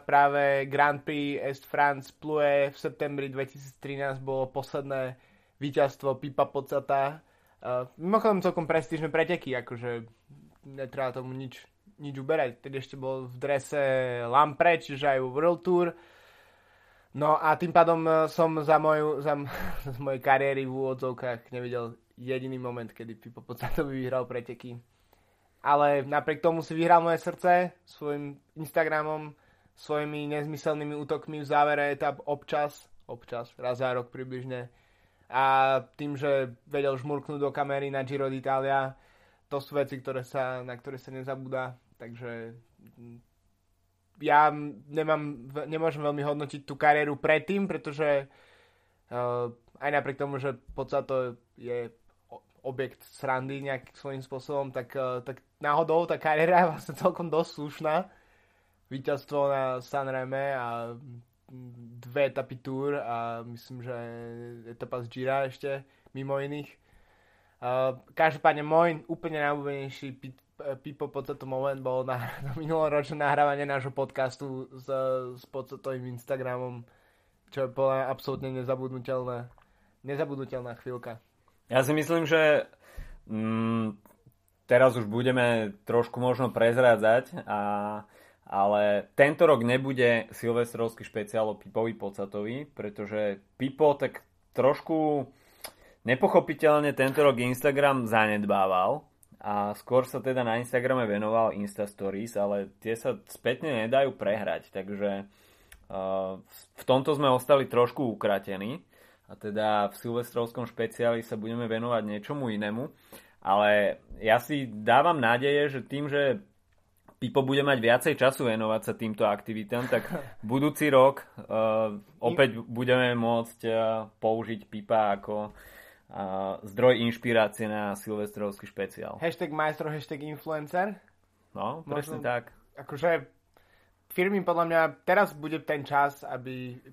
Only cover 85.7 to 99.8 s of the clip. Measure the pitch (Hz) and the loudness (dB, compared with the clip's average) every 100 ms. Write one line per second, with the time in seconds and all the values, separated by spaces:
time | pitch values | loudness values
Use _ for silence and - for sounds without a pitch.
85.7 | 98 - 117 120 - 127 123 127 - 113 | -6 0 0 0 0 0 0 0 2 4
86.7 | 120 127 113 110 117 123 175 - 104 101 | 6 6 6 6 4 2 -8 -6 -4 -2
87.7 | 101 104 104 - _ - _ - 98 101 | -2 -4 -8 -12 _ -20 _ -4 2 4
88.7 | 104 104 101 - - 143 151 170 135 117 | 4 4 2 0 4 4 6 6 6 4
89.7 | 127 135 127 120 117 110 - 117 117 117 | 0 0 2 4 2 -2 -6 -2 0 -2
90.7 | 117 117 113 113 113 104 113 110 101 - | -2 -6 -6 -10 -8 -4 -2 -2 -4 -6
91.7 | 110 113 107 101 101 101 104 104 127 151 | -2 -2 -4 -8 -8 -8 -6 -6 -8 -10
92.7 | - 104 104 101 107 104 98 - - 131 | -12 -10 -10 -6 -2 -2 -4 -10 -6 -6
93.7 | 131 151 143 131 - - _ _ - 123 | 4 4 4 -2 -6 -18 _ _ 2 2
94.7 | 143 - 160 156 147 127 - _ _ - | 2 0 0 0 0 -4 -12 _ _ -20
95.7 | - _ _ - 127 196 185 - 151 156 | -20 _ _ -2 2 4 4 2 4 4
96.7 | 151 147 135 135 135 147 120 123 127 147 | 6 4 2 2 4 4 4 0 0 2
97.7 | 139 143 135 113 110 110 104 101 98 95 | 4 4 4 2 4 4 2 2 2 4
98.7 | 92 95 143 - _ _ - - 104 101 | 4 2 0 -6 _ _ -14 -6 -2 -2
99.7 | 104 | -4